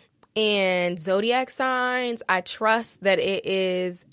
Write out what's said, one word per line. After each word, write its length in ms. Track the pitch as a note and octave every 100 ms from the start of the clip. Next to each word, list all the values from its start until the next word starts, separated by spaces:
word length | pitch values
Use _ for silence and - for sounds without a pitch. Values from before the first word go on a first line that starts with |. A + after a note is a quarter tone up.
| _ _ _
and 640 | A3 G#3+ G#3 F#3+ F3+ F3 F3
zodiac 520 | F#3+ F#3+ A3+ B3 B3+
signs. 720 | - C4 B3+ B3 B3 B3 A#3 -
I 140 | F#3
trust 640 | F3+ - A3 A3+ A3 -
that 160 | F#3+ F#3
it 260 | F#3 F#3+
is 640 | - F#3+ F#3 F3+ F3+ F3+ -